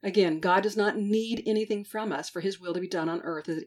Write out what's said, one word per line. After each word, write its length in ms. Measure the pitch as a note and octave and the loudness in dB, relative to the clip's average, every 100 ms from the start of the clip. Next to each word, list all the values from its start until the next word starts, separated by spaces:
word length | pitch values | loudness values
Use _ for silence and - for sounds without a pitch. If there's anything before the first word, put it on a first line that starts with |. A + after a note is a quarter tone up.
Again, 380 | G3 F#3+ F3+ D#3 | 2 4 4 4
God 220 | F3+ F#3 | 4 4
does 120 | G#3 G#3 | 4 2
not 220 | G#3 G#3+ | 0 0
need 440 | G3+ A3 A3+ A3+ - | 2 2 0 -2 0
anything 400 | G#3+ G#3+ G#3 G#3 | 0 0 -2 -4
from 260 | A3 A3 | -6 -4
us 180 | C#3+ D#3+ | -4 -6
for 120 | F3 | -4
his 180 | F#3 F#3+ | -4 -4
will 140 | F3+ | -4
to 80 | F3 | -4
be 60 | F#3 | -2
done 200 | F3+ D#3+ | -2 -2
on 140 | E3 | -4
earth 260 | - D#3+ D#3 | -4 -6 -4
as, 160 | D#3+ | -6